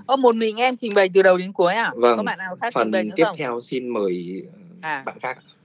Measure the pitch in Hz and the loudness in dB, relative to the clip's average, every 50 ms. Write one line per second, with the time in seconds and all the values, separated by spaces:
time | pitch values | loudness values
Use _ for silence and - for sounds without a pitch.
0 | - - 269 269 254 240 226 226 226 220 208 226 247 262 254 - 240 220 202 202 | -4 -2 0 4 4 4 4 2 0 -2 0 0 0 0 -2 -2 -4 0 2 2
1 | 190 185 180 190 185 190 185 180 185 196 196 - 175 175 196 226 226 165 - 120 | 4 4 6 6 6 6 6 4 0 -4 0 0 2 2 2 0 -2 -4 0 2
2 | 120 120 117 214 208 - - 180 190 185 180 - - - - 131 113 110 107 110 | 4 4 4 2 0 -4 -6 -6 -8 -12 -8 -6 -6 -4 0 0 0 0 0 -2
3 | 107 107 98 - - 208 175 156 147 123 117 120 120 - 139 123 123 123 120 107 | -2 -2 0 0 0 0 0 -4 -6 -6 -6 -8 -8 -8 -8 -8 -6 -6 -4 -2
4 | 101 92 90 90 85 87 92 92 - - - - - - - - 160 156 147 135 | -2 -2 -4 -6 -8 -10 -12 -12 -14 -16 -20 -20 -20 -20 -20 -14 -10 -8 -8 -8
5 | 135 - - - - 127 127 - _ _ _ _ | -10 -12 -12 -10 -10 -10 -10 -12 _ _ _ _